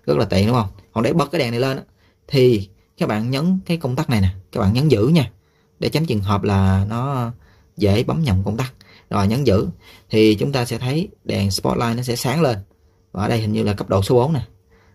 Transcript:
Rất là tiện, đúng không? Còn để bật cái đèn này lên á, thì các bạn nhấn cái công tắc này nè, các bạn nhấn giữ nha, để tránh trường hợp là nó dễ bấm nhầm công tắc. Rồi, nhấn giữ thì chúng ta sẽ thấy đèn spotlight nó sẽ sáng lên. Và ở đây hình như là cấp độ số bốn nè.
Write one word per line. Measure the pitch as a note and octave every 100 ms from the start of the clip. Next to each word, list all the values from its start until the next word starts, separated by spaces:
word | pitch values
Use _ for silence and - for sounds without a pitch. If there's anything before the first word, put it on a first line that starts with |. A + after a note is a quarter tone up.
| -
Rất | C#3+
là | G2+
tiện, | F#2+ G#2
đúng | B2
không? | G2 - _
Còn | A2
để | A#2+
bật | E3 C#3
cái | E3
đèn | A#2+
này | A#2
lên | C3+ C#3
á, | - _ _ _ -
thì | C#3 B2+ A2 G2 _ _ -
các | D3
bạn | G#2+ A#2
nhấn | C3+ F3 F#3+ F#3
cái | E3
công | C3 B2+
tắc | D#3
này | A2+
nè, | F#2+ F#2+ -
các | -
bạn | G2
nhấn | A#2+ D3+
giữ | G#2+ A#2+
nha, | E3+ G#2+ - _ _ _ -
để | A#2
tránh | D3 D#3+
trường | A2
hợp | G2 G2+
là | G#2 G2 F#2+ F#2+ G2+
nó | A2+ C3+ C3+ A#2 A#2+ _ _ _ -
dễ | G2+ G#2
bấm | - D3
nhầm | D3 F#2
công | G2 A2+
tắc. | C3 - - - -
Rồi, | G#2+ G2
nhấn | A#2+
giữ | B2+ G2 F3 - - - -
thì | A2 A2 G#2
chúng | C#3
ta | C3+ A#2+
sẽ | A#2
thấy | B2 D3+ G#3+ -
đèn | - G#2 G2
spotlight | F#2 - C3 A#2 A#2
nó |
sẽ | B2 A#2
sáng | B2+ D3+
lên. | C#3+ G#2 - _ _ _ _
Và | -
ở | A2+
đây | A#2
hình | G#2+
như | A2
là | G#2+
cấp | G2 -
độ | G2+
số | G2 B2
bốn | C#3
nè. | D3+ - _ _ _ _